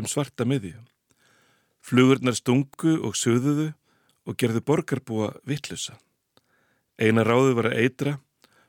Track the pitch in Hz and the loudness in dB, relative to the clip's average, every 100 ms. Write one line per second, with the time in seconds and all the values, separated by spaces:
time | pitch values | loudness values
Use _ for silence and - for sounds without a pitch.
0 | 110 - 143 - 120 139 95 80 117 _ | -4 -4 -6 -4 -2 -2 -6 -14 -20 _
1 | _ _ _ _ _ _ _ _ - 127 | _ _ _ _ _ _ _ _ 0 4
2 | 131 131 127 113 - 123 139 - 165 160 | 6 4 2 -2 0 0 0 -2 0 0
3 | 113 - 123 117 135 147 156 151 _ _ | -2 -4 0 0 0 -2 -4 -8 _ _
4 | _ _ - 98 123 113 120 156 - 120 | _ _ -12 -2 -2 -2 0 -2 -2 -6
5 | - 110 104 - - 147 - 85 - - | -4 -4 -4 -6 -8 -8 -8 -12 -12 -16
6 | _ _ _ _ _ _ _ _ _ - | _ _ _ _ _ _ _ _ _ 0
7 | 110 113 110 120 135 120 110 120 123 - | 2 4 4 4 4 2 0 0 0 0
8 | 139 147 - _ _ _ | -6 -6 -12 _ _ _